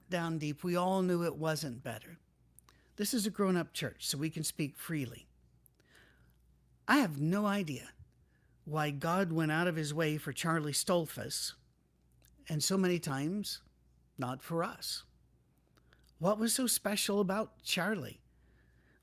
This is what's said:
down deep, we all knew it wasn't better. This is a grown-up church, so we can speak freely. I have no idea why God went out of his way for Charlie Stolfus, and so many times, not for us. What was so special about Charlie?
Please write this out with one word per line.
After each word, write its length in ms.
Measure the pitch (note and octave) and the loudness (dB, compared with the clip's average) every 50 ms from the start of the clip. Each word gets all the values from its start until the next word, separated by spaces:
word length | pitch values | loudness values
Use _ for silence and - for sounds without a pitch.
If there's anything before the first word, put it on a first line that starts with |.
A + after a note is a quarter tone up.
| - - | -8 -4
down 280 | F3+ F3 E3 E3 E3 D#3 | -2 0 0 0 0 -2
deep, 240 | D#3 D3+ C#3+ - - | -2 -2 -4 -2 -2
we 140 | F3+ F3 | 0 2
all 240 | F3 F3+ F#3 F#3+ F#3+ | 2 2 4 4 4
knew 240 | F#3 F3+ F3+ E3+ E3+ | 4 4 4 2 2
it 120 | E3 C#3 | 0 -2
wasn't 460 | C#3+ D#3 D#3+ D#3 D3 D#3+ C#3 A#2+ C3+ - | 0 -2 -2 0 -2 -2 -6 -8 -8 -8
better. 360 | B2+ A2 A2 - - - - _ _ _ _ _ _ _ - - - - _ _ _ _ | -8 -8 -8 -10 -16 -18 -20 _ _ _ _ _ _ _ -20 -20 -20 -20 _ _ _ _
This 180 | - G#3 - - | -4 -2 0 0
is 120 | A#3 G3 | 0 0
a 40 | G#3+ | 0
grown-up 420 | - - G3+ F#3+ F#3 F3 D#3+ - - | 0 2 2 4 4 2 0 -2 -4
church, 340 | - D3+ A2+ - - - | -4 -4 -4 -6 -6 -6
so 120 | - - C3+ | -6 -2 -2
we 100 | D#3 D#3+ | -2 -2
can 160 | - D#3+ D3+ | -2 -2 -4
speak 320 | - - - D#3 C3+ - | -4 -2 -2 -4 -4 -4
freely. 500 | - - - E3 D3+ C3 A#2 A#2+ B2 - - _ _ _ _ _ _ _ - _ _ _ _ - - - - - _ _ _ _ _ _ _ _ _ _ _ _ _ _ | -8 -6 -4 -2 -2 -2 -4 -6 -12 -18 -20 _ _ _ _ _ _ _ -20 _ _ _ _ -20 -20 -20 -20 -20 _ _ _ _ _ _ _ _ _ _ _ _ _ _
I 120 | - B3+ D4 | 4 6 6
have 200 | C4 F3 D3 C#3 | 6 4 2 0
no 260 | D3 D#3+ F#3 G#3 G#3+ | 2 2 2 2 2
idea 420 | G3+ G3 G3+ F#3 D3+ C3 A2+ - - - - - - _ _ _ _ _ _ _ _ _ _ _ | 2 2 0 0 -2 -4 -8 -8 -12 -18 -20 -20 -20 _ _ _ _ _ _ _ _ _ _ _
why 260 | D3+ D3 D#3 D3+ D3 | -4 -2 0 0 0
God 420 | C#3+ C#3 D#3 D#3+ E3+ F#3+ G3 E3+ D#3+ | 0 -2 0 0 2 2 2 2 2
went 200 | D#3+ D#3+ D3+ D#3 | 2 2 2 2
out 160 | D#3+ F3 F3+ | 2 2 2
of 80 | D#3+ | 2
his 180 | E3 D#3 C#3+ D3 | 0 -2 -2 0
way 240 | D#3+ E3 D3+ D3+ D3+ | 0 0 2 0 0
for 140 | - D3 C3 | -4 -6 -6
Charlie 400 | - - E3+ D#3+ E3 D3+ D3+ C3+ | -2 0 0 2 2 0 0 0
Stolfus, 800 | - - - F#3 F3 D#3+ - - - G#2 B2+ - - - - - - _ _ _ _ _ _ _ _ _ _ _ _ - - - - - - | 0 2 2 2 2 2 0 -4 -8 -8 -6 -6 -4 -4 -6 -8 -12 _ _ _ _ _ _ _ _ _ _ _ _ -20 -20 -20 -18 -8 -4
and 120 | E3 D3+ - | -2 0 0
so 140 | - F#3+ | 2 2
many 220 | G3 F#3 F3+ F3+ E3 | 4 4 4 2 0
times, 640 | - D#3+ C3+ C3+ C#3+ D#3+ G3 G#3 G3 - - - - - _ _ _ _ _ _ _ _ _ - | 0 -2 -2 -2 0 -2 -2 -2 -4 -6 -8 -10 -12 -18 _ _ _ _ _ _ _ _ _ -6
not 240 | B2+ B2 C3 C3 - | -4 -4 -4 -6 -6
for 200 | - E3+ E3 E3+ | -4 -2 0 0
us. 420 | A3 B3 - - - - - - - _ _ _ _ _ _ _ _ _ _ _ _ _ - _ _ - - _ _ _ - | -2 -4 -6 -8 -8 -8 -8 -10 -14 _ _ _ _ _ _ _ _ _ _ _ _ _ -20 _ _ -20 -20 _ _ _ 0
What 200 | D#3 F#3+ G#3+ G#3 | 2 2 2 4
was 140 | A3+ A#3 - | 2 2 2
so 140 | - C4 | 2 2
special 540 | A3+ - - - G3+ G#3+ G3+ - - G3+ G3+ | 2 0 0 0 0 0 0 0 0 2 2
about 420 | G3+ F3+ F#3+ G#3+ G#3+ - - - - | 2 2 0 -2 -4 -6 -8 -12 -6
Charlie? 580 | - - G3 E3+ G3+ A3 F3+ C3 - - - _ _ _ _ - - - - _ _ _ _ _ _ _ _ | -4 -2 0 0 0 -2 -2 -4 -8 -12 -16 _ _ _ _ -20 -20 -20 -20 _ _ _ _ _ _ _ _